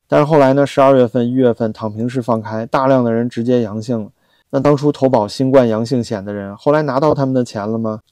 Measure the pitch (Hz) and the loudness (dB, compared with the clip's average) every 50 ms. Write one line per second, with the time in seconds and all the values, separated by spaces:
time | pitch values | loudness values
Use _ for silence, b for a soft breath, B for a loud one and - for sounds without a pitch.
0 | _ _ 147 147 147 147 165 143 135 131 135 143 139 131 - 143 135 135 139 127 | _ _ 2 2 2 4 4 4 4 4 4 2 0 0 2 4 4 6 6 4
1 | 123 113 - 123 120 120 127 131 127 120 113 - 117 110 107 - 113 107 104 107 | 2 2 0 -2 -2 0 0 2 2 2 2 0 -4 -6 -6 -6 -8 -8 -6 -6
2 | 117 123 123 131 117 127 117 110 110 110 110 110 117 - - 139 131 135 135 131 | -6 -6 -6 -6 -4 -2 -2 -4 -4 -6 -8 -8 -6 -4 -2 0 2 2 2 2
3 | 120 117 113 117 120 123 - 117 117 123 123 123 113 98 104 110 107 127 120 110 | 2 0 0 -2 -2 -4 -4 -4 -2 0 0 0 -2 -4 -6 -8 -6 -6 -6 -6
4 | 101 - - _ _ _ _ _ _ _ - 135 131 147 147 135 147 147 143 - | -8 -10 -16 _ _ _ _ _ _ _ -4 0 2 2 2 2 2 0 0 2
5 | 135 131 131 113 104 101 - - 135 131 131 135 123 113 107 110 117 113 139 120 | 2 2 2 2 0 -2 -2 -2 0 4 4 4 4 4 2 -2 -2 -2 -4 -4
6 | 107 - 117 98 95 104 101 101 98 98 101 - - 143 147 156 156 139 123 139 | -4 -4 -6 -8 -8 -8 -10 -10 -10 -12 -14 -4 -2 0 0 0 0 -2 -2 0
7 | 160 151 135 139 139 131 131 127 120 - - 107 101 107 113 113 113 110 107 113 | 0 0 0 0 -2 -2 -2 -2 -2 -4 -6 -8 -6 -6 -6 -4 -6 -6 -8 -10
8 | - _ | -14 _